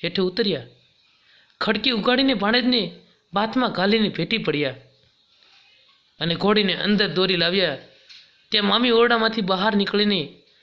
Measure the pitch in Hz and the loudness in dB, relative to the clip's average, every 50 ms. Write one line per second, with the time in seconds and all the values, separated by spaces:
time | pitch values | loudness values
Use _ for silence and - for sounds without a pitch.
0 | - 175 175 196 185 185 180 226 226 202 170 135 117 - - _ _ _ _ _ | -8 -4 -2 -2 -2 -2 -2 -2 -2 -2 -4 -4 -8 -12 -20 _ _ _ _ _
1 | _ _ _ _ _ _ _ _ _ _ _ _ - 208 220 220 220 262 247 220 | _ _ _ _ _ _ _ _ _ _ _ _ -4 -2 -2 -2 -2 -2 -2 0
2 | - 247 247 254 277 269 254 202 202 202 226 247 233 254 247 233 - 170 - - | 0 0 2 2 2 2 0 0 0 0 0 2 2 0 0 0 -2 -4 -8 -14
3 | - _ _ _ _ _ - 196 214 226 233 262 254 220 - - 185 202 214 226 | -20 _ _ _ _ _ -4 -4 -4 -2 -2 -2 -2 -2 -2 0 0 2 2 2
4 | 214 185 - - 165 - 233 220 - - 147 147 143 135 123 - - - _ _ | 2 0 -2 -4 -4 -4 -4 -2 -2 -2 -2 -2 -2 -4 -6 -8 -16 -20 _ _
5 | _ _ _ _ _ _ _ _ _ _ _ _ _ _ _ _ _ _ _ _ | _ _ _ _ _ _ _ _ _ _ _ _ _ _ _ _ _ _ _ _
6 | _ _ _ - 160 165 170 170 185 202 214 214 202 190 170 151 151 196 208 196 | _ _ _ -8 -6 -4 -4 -2 0 2 2 2 2 0 -2 -2 0 0 2 2
7 | 208 185 151 180 185 190 190 170 165 170 185 196 185 165 139 127 - - - _ | 0 0 0 0 0 0 0 0 0 0 0 0 0 0 -2 -6 -10 -18 -20 _
8 | _ - - - - _ _ _ _ _ - 214 208 196 196 226 247 254 233 226 | _ -20 -20 -20 -20 _ _ _ _ _ -2 0 2 2 2 2 4 4 4 4
9 | 233 240 240 226 220 220 220 226 208 180 190 180 190 220 202 202 202 - - 202 | 4 4 4 2 2 0 0 -2 -2 -2 -2 0 0 0 2 0 0 0 0 0
10 | 208 208 202 180 143 - - - _ _ _ _ | 0 2 0 0 -2 -6 -10 -18 _ _ _ _